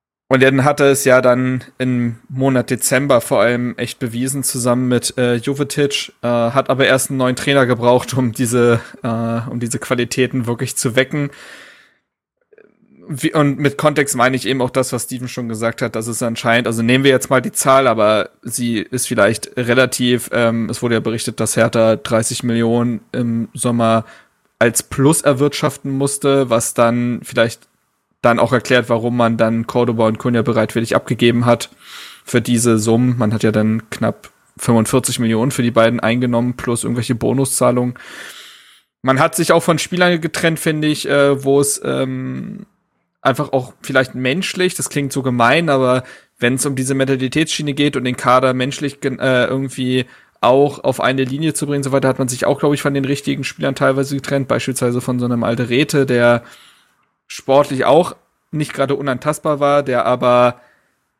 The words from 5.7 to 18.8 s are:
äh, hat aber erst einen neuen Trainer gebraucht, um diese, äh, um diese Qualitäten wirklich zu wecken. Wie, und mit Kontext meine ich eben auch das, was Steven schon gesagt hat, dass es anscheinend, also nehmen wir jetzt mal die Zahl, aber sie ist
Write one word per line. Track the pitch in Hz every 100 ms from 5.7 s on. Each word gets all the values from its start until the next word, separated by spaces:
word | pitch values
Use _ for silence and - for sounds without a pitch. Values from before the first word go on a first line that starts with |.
| - 143 - - _
äh, | 120
hat | 120 117 131 127
aber | 127
erst | 123 131 -
einen | 135
neuen | 127 123
Trainer | - 139
gebraucht, | 123 120 120 123 -
um | 127 127
diese, | 110 123 123 120 117 - -
äh, | 123 113 117 117 120
um | 117
diese | 117 117
Qualitäten | - 123 120 - 123 131 113
wirklich | 120 131 -
zu | 131 113
wecken. | 135 147 143 - - - - - _ _ _ _ _ _ _ _ _ _ _ 71 87
Wie, | 131 156
und | 160 143 135
mit | 147 -
Kontext | 151 147 139 123
meine | 123
ich | 131 -
eben | 135
auch | 123
das, | 131 127
was | 120
Steven | - 127 123
schon | - 120
gesagt | 110 113 113
hat, | 120
dass | 117 113
es | 110
anscheinend, | 120 117 120 117 117
also | 113
nehmen | 117 127
wir | 139
jetzt | 131 -
mal | 131
die | 156
Zahl, | - 147 135 135
aber | 113 104 107 - _
sie | - 117 120
ist | 113